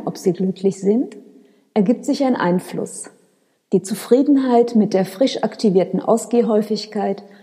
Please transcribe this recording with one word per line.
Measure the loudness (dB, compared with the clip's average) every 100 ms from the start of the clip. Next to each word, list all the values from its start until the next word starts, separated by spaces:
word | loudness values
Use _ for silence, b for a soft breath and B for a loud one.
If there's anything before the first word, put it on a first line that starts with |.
| -2
ob | -4
sie | -2
glücklich | 0 -2 -2 -2 0
sind, | 0 0 -2 -8 -20 b b b b
ergibt | 0 0 0 -2
sich | -2
ein | 0 0
Einfluss. | 0 0 -2 -8 -10 -12 -18 -20 _ _ _ _ _
Die | -2
Zufriedenheit | 0 -8 2 2 4 2 4 2 4 2
mit | 2
der | 2
frisch | -2 0 -2 0
aktivierten | -6 -2 2 2 2 -2
Ausgehhäufigkeit | 0 0 2 0 2 0 0 -4 -6 -6 -4 -6 B B